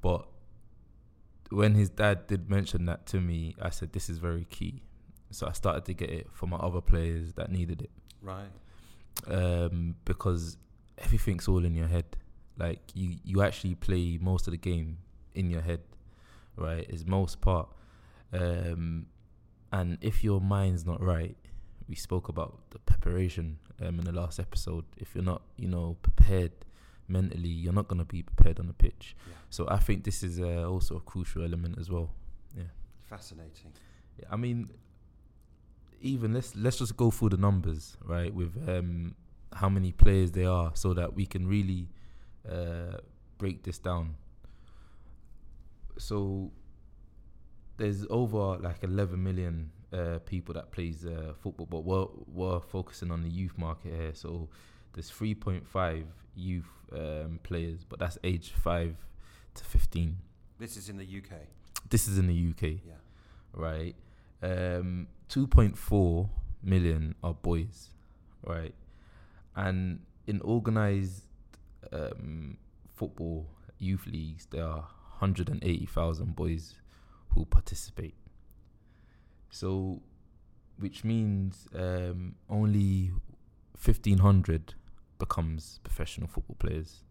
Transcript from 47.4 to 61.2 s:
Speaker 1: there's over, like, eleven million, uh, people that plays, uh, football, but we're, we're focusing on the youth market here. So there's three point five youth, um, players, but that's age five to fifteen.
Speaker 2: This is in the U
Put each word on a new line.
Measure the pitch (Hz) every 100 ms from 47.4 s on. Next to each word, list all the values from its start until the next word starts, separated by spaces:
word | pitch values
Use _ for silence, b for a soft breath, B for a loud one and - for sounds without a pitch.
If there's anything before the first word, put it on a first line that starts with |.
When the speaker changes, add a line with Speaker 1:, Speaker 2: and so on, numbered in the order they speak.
| - - - -
Speaker 1:
there's | 107 101 104
over, | 117 123 107 98 90
like, | 85 85
eleven | 90 95 98 90
million, | 92 92 90 82 78 - -
uh, | 92 85 82
people | - 95 82
that | 82 -
plays, | - 85 76
uh, | 85 82 78 73
football, | - - 82
but | 82
we're, | 82 95 95 - -
we're | 85 92 90
focusing | - 95 90 - 85
on | 85
the | 82
youth | 85 92 -
market | 80 78 87
here. | 82 80
So | 78 80 85 78 B B B B
there's | - 80
three | - 110
point | 107 - 92 -
five | 95 90 80 80 82 -
youth, | - 92 90 85 - -
um, | 73 78 76 80 82
players, | - 87 82 82
but | - -
that's | 85 -
age | 92 90 -
five | - 87 87 85 82 - - B B B
to | -
fifteen. | - - - 85 82 90 - - - -
Speaker 2:
This | 113 107
is | 92
in | 98
the |
U | 95 98